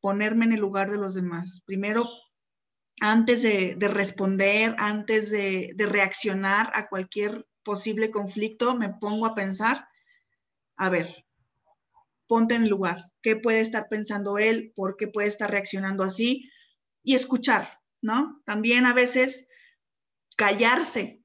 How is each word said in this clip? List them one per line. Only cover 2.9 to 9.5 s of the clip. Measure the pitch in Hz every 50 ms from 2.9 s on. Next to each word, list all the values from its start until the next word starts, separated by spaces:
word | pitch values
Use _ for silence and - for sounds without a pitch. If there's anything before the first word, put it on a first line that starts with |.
| _ -
antes | 214 208 214 226 226 226 240 233
de, | 254 226 208 196 185 180 -
de | 175 196 202
responder, | 202 202 196 196 - - 202 190 196 190 196 196 202 214 220 226 220 -
antes | 202 208 214 214 208 - 220 220 214 208
de, | 214 214 202 196 190 185 180 180 -
de | 185 208
reaccionar | 202 190 208 196 190 190 - - 214 190 190 196 196 196 208 220 - -
a | - 208 -
cualquier | - 185 185 185 - 208 208 208 254 - - _ _ _ _
posible | - 208 196 - 220 214 208 220 220
conflicto, | 220 214 202 190 190 208 208 220 220 - 240 247 254
me | 247 226 202
pongo | 190 - - 208 214 214 226
a | 226 226
pensar, | 220 196 196